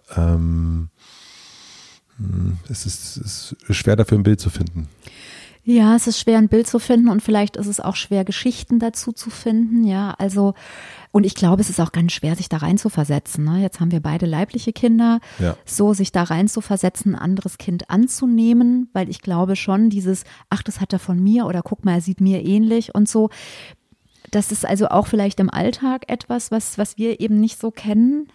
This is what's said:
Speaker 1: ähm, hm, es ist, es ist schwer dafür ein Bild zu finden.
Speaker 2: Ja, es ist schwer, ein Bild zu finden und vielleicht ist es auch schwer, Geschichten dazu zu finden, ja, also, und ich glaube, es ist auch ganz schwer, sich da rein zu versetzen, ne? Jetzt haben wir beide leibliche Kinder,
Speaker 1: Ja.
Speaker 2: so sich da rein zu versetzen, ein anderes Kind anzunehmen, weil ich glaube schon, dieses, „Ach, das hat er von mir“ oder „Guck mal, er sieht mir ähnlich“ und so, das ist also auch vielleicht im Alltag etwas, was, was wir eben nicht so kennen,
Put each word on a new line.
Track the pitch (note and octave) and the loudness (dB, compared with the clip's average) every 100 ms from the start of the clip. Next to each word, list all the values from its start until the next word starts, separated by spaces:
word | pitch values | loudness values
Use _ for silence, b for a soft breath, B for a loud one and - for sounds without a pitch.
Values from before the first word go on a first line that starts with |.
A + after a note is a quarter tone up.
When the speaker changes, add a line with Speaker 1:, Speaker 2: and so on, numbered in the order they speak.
| _ - | _ -2
Speaker 1:
ähm, | E2+ E2+ E2 E2 E2 E2 D#2+ _ B B B B B B B B B B _ A#2+ | 2 2 2 0 0 -2 -6 _ B B B B B B B B B B _ -10
hm, | G2 F#2 F#2 F2+ - | -6 -4 -2 -4 -8
es | A2 - | -8 -8
ist, | - - - | -10 -12 -12
es | G2+ - - - - | -12 -12 -14 -12 -6
ist | G2+ | -2
schwer | - G#2+ | 0 2
dafür | G#2+ G#2+ | 2 2
ein | |
Bild | G2+ G#2+ | 4 2
zu | F2+ | 0
finden. | - E2+ E2+ D2+ _ B B B B B B A3+ | -4 -6 -6 -12 _ B B B B B B 2
Speaker 2:
Ja, | A#3+ G#3+ A#3 | 4 6 4
es | - | 2
ist | A3 | -2
schwer, | - A3+ | 2 4
ein | G#3+ | 6
Bild | A3 A#3 | 4 2
zu | A#3 | -2
finden | - A#3 A#3+ | 2 4 4
und | G3+ | 2
vielleicht | - G#3+ G#3 - | 0 0 0 -4
ist | G3+ | -6
es | G3+ | -4
auch | - - | -4 -6
schwer, | - G3+ F#3+ | -2 -2 -2
Geschichten | - B3 - - A#3 | -2 -4 -4 0 0
dazu | A3+ - - | 0 -4 -10
zu | A3+ A#3 | -10 -12
finden, | - A#3 A3+ A3+ A#3 A3 | -8 -2 0 2 2 2
ja, | F#3+ G3+ - | 0 -4 -4
also, | G3 G3 G3+ F#3+ B B B B B | -2 0 0 0 B B B B B
und | G#3 G3+ | 2 2
ich | - | 2
glaube, | F3 F#3+ | 2 4
es | G#3 | 2
ist | F3+ | 0
auch | E3 | -2
ganz | E3+ E3+ | 0 0
schwer, | - D3+ E3+ | 0 -4 -4
sich | F3+ | -4
da | D#3 | -4
rein | D3+ G3+ | 0 0
zu | G#3+ | 0
versetzen, | - C#3+ D3 - - D3+ | -2 0 -2 -4 -4 -2
ne? | F3 | 0
Jetzt | F#3+ - | -2 -2
haben | E3+ | -2
wir | E3 | 0
beide | D3+ D#3 E3+ | -2 -2 -2
leibliche | D#3 F#3+ A#3 - | -2 -4 -4 -6
Kinder, | - A#3+ A3+ A#3 A#3 B B | 0 2 4 4 2 B B
Speaker 1:
Ja. | F2 - | -4 -4
Speaker 2:
so | - - G#3 | -6 0 2
sich | G3 F#3+ | 2 0
da | F#3 | -2
rein | F3 E3 G#3 | -2 0 0
zu | - | -2
versetzen, | - G3+ F#3 - G3+ - | -4 -2 -2 0 -4 -2
ein | |
anderes | F3 F#3+ F#3+ - | -2 -2 -4 -10
Kind | - F3 - | -6 -6 -2
anzunehmen, | F#3 B3 - C4 A3+ A3+ A#3+ A#3+ B3 B3 | 0 0 0 0 2 4 4 4 2 -2
weil | F#3+ F#3 | -4 -4
ich | F3+ | -6
glaube | - F3 F#3 F#3+ | -4 -2 0 -2
schon, | - G3 A3+ | 0 2 2
dieses, | G3+ F#3 F#3+ - B B | 2 -2 -4 -6 B B
„Ach, | G3+ | -6
das | - - | -6 -6
hat | G3 | -4
er | F#3+ | -4
von | - F3+ | -2 0
mir“ | F#3+ A#3 G3 | 4 2 0
oder | F3+ | -4
„Guck | - - F#3+ | -6 -4 0
mal, | |
er | F3 | 0
sieht | E3+ F#3 | -2 0
mir | F#3+ F#3+ | 2 2
ähnlich“ | - G3+ A3 A3+ A3+ | 2 2 2 0 0
und | G3+ G#3 | 0 0
so, | A3 A3 B B B B B _ _ _ _ - | 2 0 B B B B B _ _ _ _ -4
das | G#3 - | -2 -2
ist | G#3+ - | -4 -2
also | G3 G#3+ | 0 2
auch | G3 G#3 | 2 2
vielleicht | A3 G3+ - | 0 0 0
im | F#3+ | 0
Alltag | - A3+ - C4+ B3+ - | 0 -2 -2 -4 -4 -6
etwas, | B3 - A#3+ - | -8 -6 -6 -4
was, | A3 - - | -4 -4 -4
was | G#3 - | -6 -4
wir | A3+ A3+ | -4 -2
eben | A3 G#3+ | 0 2
nicht | A3 - | 2 -2
so | A3+ | -8
kennen, | - G#3+ G#3 A#3+ D4 D4 | -8 -2 2 2 2 -4